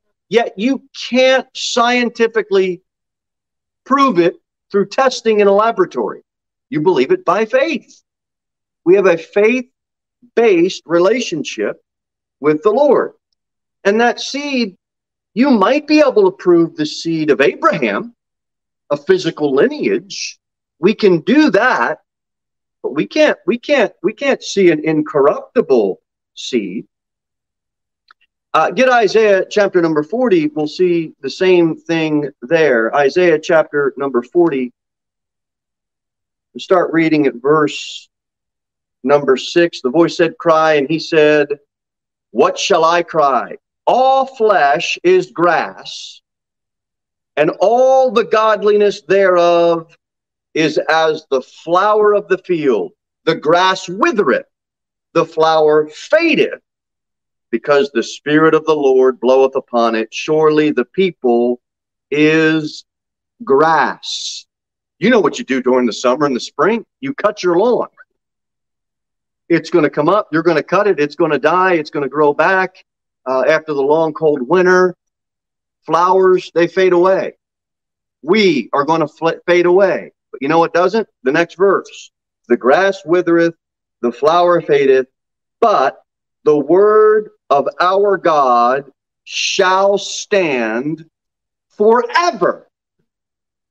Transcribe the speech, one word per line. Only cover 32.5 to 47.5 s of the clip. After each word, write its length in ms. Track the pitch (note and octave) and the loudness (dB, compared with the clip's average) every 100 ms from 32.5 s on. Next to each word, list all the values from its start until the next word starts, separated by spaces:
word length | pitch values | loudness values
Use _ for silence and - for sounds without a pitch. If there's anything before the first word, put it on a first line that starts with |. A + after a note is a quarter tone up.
| E3 D3 A#2 A2+ | 0 2 2 0
Isaiah 460 | C3+ C#3 F3 F3+ D#3 | 0 0 2 2 0
chapter 540 | - D#3+ D3+ D3 C3+ C3 | 2 0 0 -2 -4 -4
number 260 | C#3+ B2 | -4 -4
forty. 520 | - F3 E3 C3+ B2 - _ _ _ _ _ _ _ _ _ _ _ _ _ _ _ _ _ | -2 0 0 0 -6 -10 _ _ _ _ _ _ _ _ _ _ _ _ _ _ _ _ _
We 60 | - | -18
start 320 | - F3+ E3+ | -2 -2 0
reading 340 | D#3+ D#3+ D#3 C3+ | -2 0 0 -2
at 100 | A#2+ | -2
verse 720 | C3+ D#3 D3 - - - - _ _ _ _ _ _ _ _ _ | -2 0 -2 -6 -14 -18 -20 _ _ _ _ _ _ _ _ _
number 360 | B2+ D3 C3 B2+ | 0 0 2 0
six. 420 | - F3 E3+ - | 0 0 0 -2
The 100 | B2+ | -2
voice 280 | D#3 D#3+ - | 0 0 0
said, 200 | D#3+ - | -2 -2
"Cry," 360 | E3+ D#3 D#3+ | 0 2 2
and 160 | D3+ C3+ | 0 -2
he 100 | D#3+ | -4
said, 480 | - D#3+ D3+ D3+ C#3+ C#3+ _ _ _ _ _ _ _ | -2 2 4 2 0 -6 _ _ _ _ _ _ _
"What 280 | A2 F3+ F#3 | -2 0 -2
shall 240 | - E3+ | -2 0
I 180 | D#3+ F3 | 2 0
cry? 580 | E3+ D#3+ C#3+ A#2+ F#2 - _ _ - | -2 0 0 0 -4 -12 _ _ -2
All 380 | A#3 C4 C4+ C4+ | 2 2 2 -2
flesh 720 | - G#3+ F3+ C#3+ D#3 - - F3 | 0 2 2 2 0 -4 -2 0
is 260 | F#3 - | 2 0
grass, 920 | D#3+ E3+ D3+ G2 F#2+ - - - - _ _ _ _ _ _ _ _ _ _ _ D3 | -2 0 0 -4 -10 -18 -18 -18 -20 _ _ _ _ _ _ _ _ _ _ _ -2
and 120 | E3 | -2